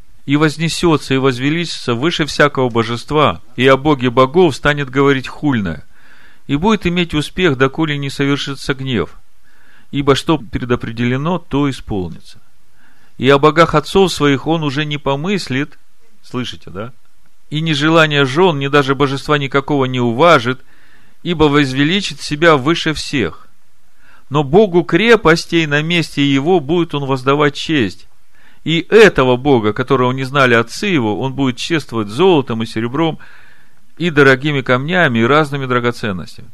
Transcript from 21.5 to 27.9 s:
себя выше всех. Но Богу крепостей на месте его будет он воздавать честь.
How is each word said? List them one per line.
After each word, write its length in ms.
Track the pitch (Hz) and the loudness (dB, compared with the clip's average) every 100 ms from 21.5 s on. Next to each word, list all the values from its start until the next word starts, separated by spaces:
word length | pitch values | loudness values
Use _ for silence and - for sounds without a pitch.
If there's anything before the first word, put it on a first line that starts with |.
| 147 135 135 151 202 - 151 | 4 2 2 0 0 -4 -8
себя 340 | - 147 170 147 | -6 2 4 4
выше 380 | 139 170 160 | 2 0 -2
всех. 540 | 147 - 139 85 - - - - - - - - - - | -4 -4 -2 -2 -6 -16 -16 -16 -16 -16 -16 -16 -16 -4
Но 120 | 143 | -2
Богу 420 | 135 190 208 175 | 2 4 4 2
крепостей 800 | - 175 226 226 160 165 - 170 156 | 2 2 4 4 6 4 2 0 2
на 160 | 147 | 0
месте 420 | 160 175 - 143 143 | 0 0 0 0 2
его 340 | 139 151 180 | 2 2 2
будет 340 | 135 175 160 | 2 0 0
он 100 | 147 | -2
воздавать 500 | 135 135 131 147 147 | -2 -2 2 2 2
честь. 540 | - - 151 95 | 0 -2 0 0